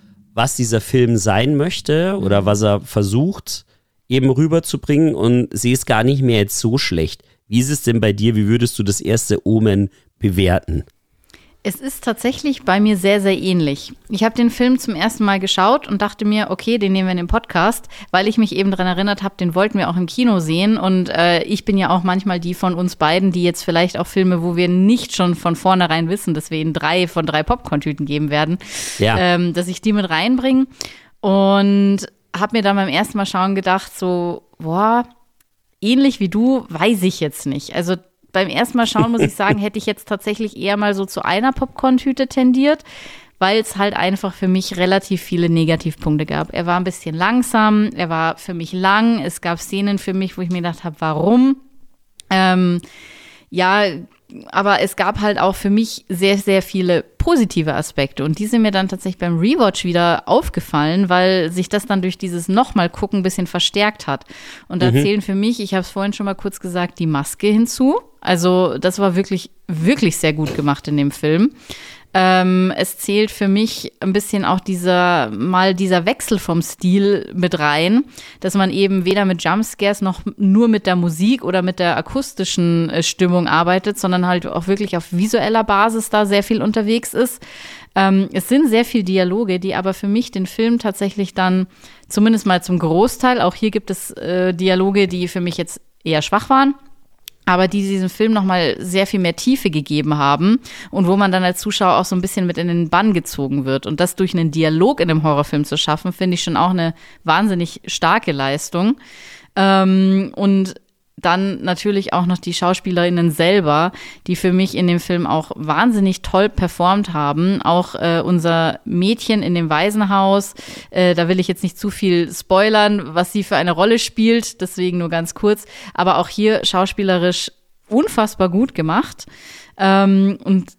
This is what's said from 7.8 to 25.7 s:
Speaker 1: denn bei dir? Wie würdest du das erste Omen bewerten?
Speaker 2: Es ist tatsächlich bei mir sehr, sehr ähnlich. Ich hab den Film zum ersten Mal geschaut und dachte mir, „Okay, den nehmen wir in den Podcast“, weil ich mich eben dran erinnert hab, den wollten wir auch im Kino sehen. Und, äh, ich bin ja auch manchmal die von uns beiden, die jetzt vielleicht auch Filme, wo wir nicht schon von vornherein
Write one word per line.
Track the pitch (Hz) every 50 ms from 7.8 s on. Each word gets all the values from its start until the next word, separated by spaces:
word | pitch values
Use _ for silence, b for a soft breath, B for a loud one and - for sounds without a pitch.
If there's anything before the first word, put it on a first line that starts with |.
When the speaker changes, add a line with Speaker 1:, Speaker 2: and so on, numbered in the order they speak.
Speaker 1:
denn | - 123 117 117
bei | 107 107
dir? | 101 101 107 117 113
Wie | 107 104
würdest | 101 113 120 120 120 - -
du |
das | 101 101 95 -
erste | - 90 110 110 - - 107 - -
Omen | 95 110 110 113 107 98 101 101 95 b b b b _ _
bewerten? | - 101 92 92 95 92 90 - - - - 73 - - _ _ _ _ _ _ b b b b b b b b -
Speaker 2:
Es | 208 185
ist | - 262 269 - -
tatsächlich | - 254 220 - - 240 262 - - 294 262 - -
bei | 277 269 202
mir | 208 214 208
sehr, | 180 180 196 202 208
sehr | 196 196 190 -
ähnlich. | - 190 185 175 160 143 139 - - - - - _ -
Ich | 208 185 220
hab | 226 226
den | 240 240 233
Film | 226 - 247 247 254 254
zum | - - 202
ersten | 151 185 226 - -
Mal | 214 196 196 196
geschaut | 185 185 - 190 185 208 254 294 -
und | - 208 185
dachte | 208 202 - - 214
mir, | 208 214 214 208 -
„Okay, | - - - 226 233
den | 233 202 190
nehmen | 190 190 185
wir | 185
in | 180 175
den | 175 175
Podcast“, | 208 233 - - - 175 175 208 233 - - B B B B B
weil | - 185 196
ich | 220 220
mich | 233 220 - 254
eben | - 196 196
dran | 190 180 185 185
erinnert | 180 180 196 202 202 -
hab, | 196 196 - -
den | 185 175 160
wollten | 180 202 214 - 202
wir | 180 160
auch | 170
im | 180 180
Kino | 165 - - 254 240 208 180
sehen. | 160 156 160 170 190 214 220
Und, | - - 190 185 185 180 -
äh, | - 160 170 175 170 165 -
ich | - 208 - -
bin | - 196 196
ja | 185 -
auch | 175 185
manchmal | 175 185 180 190 190 202 180 175
die | 170 175 180
von | - - 180 180
uns | 170 180 180 -
beiden, | - 156 151 165 185 196 190
die | 170 180 175
jetzt | 175 170 -
vielleicht | - - 170 165 175 180 -
auch | - 175 -
Filme, | - 196 190 185 180 170
wo | 165 175 170
wir | 175 180
nicht | 175 180 185 185 208 240 240 - - -
schon | - 180 175 170
von | - - 175 170
vornherein | 165 - 185